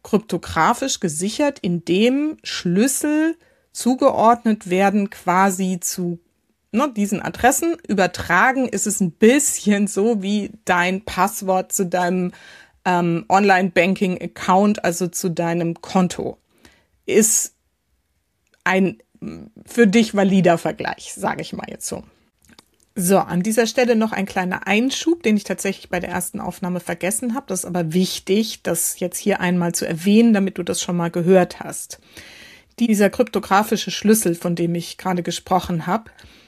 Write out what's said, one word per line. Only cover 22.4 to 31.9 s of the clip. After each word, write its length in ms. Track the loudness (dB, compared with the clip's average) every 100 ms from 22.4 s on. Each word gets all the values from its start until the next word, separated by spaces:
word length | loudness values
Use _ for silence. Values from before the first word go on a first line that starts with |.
| _ -20 _ _ _
So, 240 | -4 2 2
an 240 | 2 -2
dieser 240 | 0 0 0
Stelle 300 | 2 2 2
noch 160 | 0
ein 140 | -2 -4
kleiner 420 | -4 -2 -4 0
Einschub, 560 | 0 0 -2 -2 0
den 120 | 2 0
ich 60 |
tatsächlich 460 | -2 -4 -4 -6 -6
bei 100 | -6
der 120 | -4
ersten 280 | -6 -6 -8
Aufnahme 400 | -10 -8 -6 -6
vergessen 560 | -6 -6 -4 -4 -4
habe. 120 | -6 -6
Das 120 | -8
ist 40 |
aber 280 | -4 -4 0
wichtig, 720 | 0 0 -4 0 0 0 -6
das 380 | -4 -2 -4 -4
jetzt 180 | -8 -4
hier 220 | -2 -2
einmal 340 | 0 0 0
zu 100 | -2
erwähnen, 480 | -6 -2 4 6 6
damit 260 | 4 0 -4
du 40 |
das 180 | -6 -6
schon 160 | -4 -2
mal 140 | -2
gehört 480 | -2 4 4 4 -4
hast. 400 | -12 -12 -14